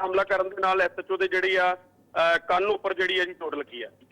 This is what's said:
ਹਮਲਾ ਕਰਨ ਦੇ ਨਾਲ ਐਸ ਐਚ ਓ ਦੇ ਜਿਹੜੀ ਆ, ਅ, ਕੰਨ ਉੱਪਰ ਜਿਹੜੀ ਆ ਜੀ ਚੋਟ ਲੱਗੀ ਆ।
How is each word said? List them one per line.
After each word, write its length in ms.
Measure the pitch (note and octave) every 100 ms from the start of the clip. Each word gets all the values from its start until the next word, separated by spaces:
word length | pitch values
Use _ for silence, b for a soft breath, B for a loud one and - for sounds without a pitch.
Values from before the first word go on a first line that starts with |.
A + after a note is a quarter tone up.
| F#3
ਹਮਲਾ 180 | F#3+
ਕਰਨ 260 | G3 F#3+ F#3+
ਦੇ 60 | G3
ਨਾਲ 220 | F#3 F#3+
ਐਸ 100 | F3 -
ਐਚ 120 | F3+
ਓ 60 | F#3
ਦੇ 100 | F#3+
ਜਿਹੜੀ 280 | F#3 F#3+ F#3
ਆ, 180 | F3+
ਅ, 640 | F3+ - _ _ D#3+ E3 E3+
ਕੰਨ 280 | - F3+ G3+
ਉੱਪਰ 280 | G3 G3
ਜਿਹੜੀ 260 | F3+ F#3 F#3
ਆ 60 | F3+
ਜੀ 80 |
ਚੋਟ 220 | F3 D#3 D3
ਲੱਗੀ 260 | C3+ A#2+
ਆ। 80 | A2 _ -